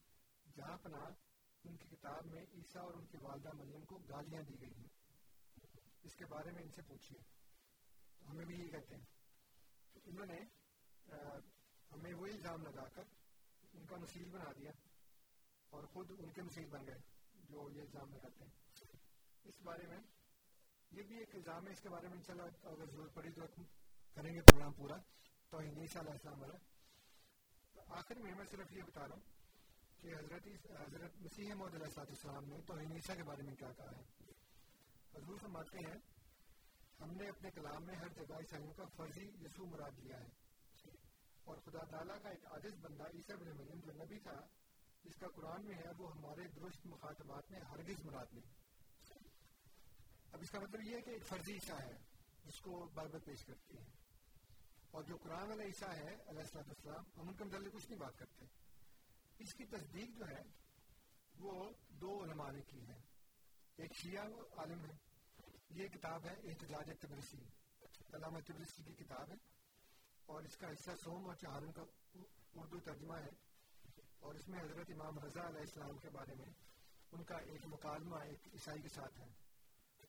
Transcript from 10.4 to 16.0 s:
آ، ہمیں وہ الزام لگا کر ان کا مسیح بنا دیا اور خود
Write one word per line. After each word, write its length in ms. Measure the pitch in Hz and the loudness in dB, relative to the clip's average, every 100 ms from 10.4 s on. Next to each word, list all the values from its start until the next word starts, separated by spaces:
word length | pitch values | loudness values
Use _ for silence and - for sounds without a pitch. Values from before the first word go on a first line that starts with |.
| 226 - - - - - - | -6 -12 -20 -20 -20 -18 -12
آ، 40 | 151 143 143 - - - - - | -8 -4 -4 -8 -14 -20 -20 -12
ہمیں 220 | 151 170 | -6 -4
وہ 120 | 170 196 | -2 -2
الزام 360 | 214 170 165 | 0 0 0
لگا 260 | 156 135 131 | -2 -4 -6
کر 140 | - 196 - - - - - - | -6 -10 -12 -18 -18 -18 -18 -16
ان 140 | 170 165 | -12 -6
کا 100 | 180 | -4
مسیح 280 | 170 165 175 | -4 -4 -4
بنا 220 | 185 156 135 | -2 -4 -4
دیا 140 | 143 - - - - - - - - - - | -8 -10 -14 -18 -16 -18 -20 -20 -20 -20 -10
اور 140 | 147 | -6
خود 260 | 147 180 | -6 -4